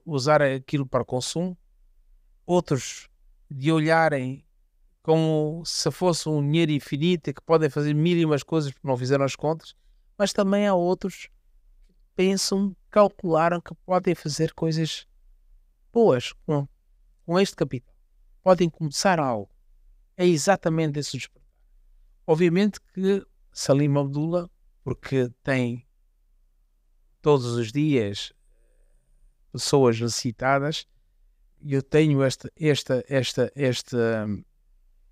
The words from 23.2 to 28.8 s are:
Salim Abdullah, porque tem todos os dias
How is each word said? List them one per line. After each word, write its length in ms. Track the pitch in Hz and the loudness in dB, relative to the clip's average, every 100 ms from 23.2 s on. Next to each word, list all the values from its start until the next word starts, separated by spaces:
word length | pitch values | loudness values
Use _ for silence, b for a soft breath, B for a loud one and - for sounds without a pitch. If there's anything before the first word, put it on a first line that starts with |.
| - _ _ | -4 _ _
Salim 460 | - - 139 147 143 | -8 0 2 4 0
Abdullah, 540 | 139 143 160 175 175 _ _ _ | -2 -4 -2 -4 -6 _ _ _
porque 460 | - 120 - 135 123 - | -10 -8 -4 -2 -2 -4
tem 440 | - 131 120 120 - _ _ _ _ _ _ _ _ _ _ _ _ _ | -4 -2 -2 -6 -14 _ _ _ _ _ _ _ _ _ _ _ _ _
todos 240 | 151 143 120 | 2 2 2
os 260 | 120 110 | -4 -2
dias 640 | 143 156 135 101 104 - _ _ _ _ _ | -2 0 0 -2 -6 -12 _ _ _ _ _